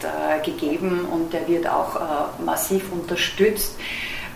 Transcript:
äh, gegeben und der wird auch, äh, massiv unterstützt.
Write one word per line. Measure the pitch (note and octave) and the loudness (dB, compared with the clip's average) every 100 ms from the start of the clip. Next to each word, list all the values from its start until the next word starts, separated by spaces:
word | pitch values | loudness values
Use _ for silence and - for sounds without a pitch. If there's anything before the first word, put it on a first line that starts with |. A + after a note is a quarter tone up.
äh, | D#3 D#3 D3+ D#3 | -4 0 2 2
gegeben | D#3+ - D3+ E3+ F#3 F3 F3 | 0 -2 0 0 2 0 0
und | E3+ E3 | 0 0
der | E3 D#3 | 0 2
wird | E3+ - | 2 4
auch, | C#3+ F#3 - | 2 0 -2
äh, | D#3+ D3 D3+ - | -2 0 -2 -2
massiv | E3 E3 - F#3+ - | -2 0 2 0 0
unterstützt. | F3+ E3 E3+ - - G#3+ G3+ - - - - - - - | -4 -2 0 0 4 4 4 -2 -4 -8 -6 -6 -6 -6